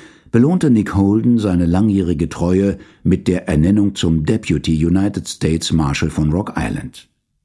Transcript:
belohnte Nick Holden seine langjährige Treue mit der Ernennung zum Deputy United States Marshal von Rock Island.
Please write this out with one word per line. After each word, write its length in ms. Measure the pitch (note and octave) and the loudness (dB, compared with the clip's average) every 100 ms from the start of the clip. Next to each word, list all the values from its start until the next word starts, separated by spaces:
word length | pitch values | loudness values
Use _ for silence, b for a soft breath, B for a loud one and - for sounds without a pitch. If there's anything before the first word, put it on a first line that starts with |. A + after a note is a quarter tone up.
| B B B | B B B
belohnte 400 | A#2 C3+ F3+ D#3 | 2 2 2 2
Nick 240 | A2+ G2+ G2 | 2 2 0
Holden 420 | G2 G#2+ A#2+ A#2 | 2 2 2 2
seine 280 | G#2 F2 E2+ | 2 0 2
langjährige 600 | F#2 G#2+ G2 F2 D#2 D#2+ | 2 2 2 0 -2 -4
Treue 520 | - F2 F#2 G2 F#2+ B B | -2 0 2 0 -2 B B
mit 240 | - F#2 - | 0 0 0
der 200 | F2+ - | -2 0
Ernennung 480 | D2+ E2 G#2 G2+ G2 | 0 2 2 0 -2
zum 300 | F2 E2 D2+ | -2 0 0
Deputy 600 | G#2+ - D2+ D#2+ D#2 E2 | -2 -2 -4 0 0 0
United 420 | F#2+ G2+ G2 - | 0 0 -4 -10
States 440 | - D#2+ E2 - | -6 -2 -2 -2
Marshal 380 | D#2+ C#2+ C#2+ D#2+ | -2 0 -2 -4
von 220 | - D#2 | -2 -2
Rock 220 | E2+ G#2+ - | -2 -4 -6
Island. 500 | D#2 G1+ - - - _ _ _ | -6 -6 -10 -16 -20 _ _ _